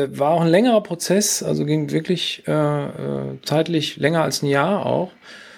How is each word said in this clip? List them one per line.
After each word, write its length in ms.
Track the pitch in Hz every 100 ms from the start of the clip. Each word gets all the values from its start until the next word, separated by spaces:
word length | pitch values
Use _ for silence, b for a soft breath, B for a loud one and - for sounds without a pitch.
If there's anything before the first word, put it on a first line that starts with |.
| 139 135
war 140 | 139
auch 100 | 165
ein 80 | 170
längerer 340 | 170 247 220
Prozess, 580 | - 170 - 185 208 -
also 220 | 165 151
ging 260 | 147 156 147
wirklich, 540 | 147 160 175 - - -
äh, 60 |
äh, 840 | 151 147 147 143 - 139 139 135 135
zeitlich 520 | - 147 165 165 131 -
länger 260 | 143 165
als 200 | 156 -
ein 40 | 143
Jahr 400 | 139 151 196 -
auch. 240 | 131 185 - B B B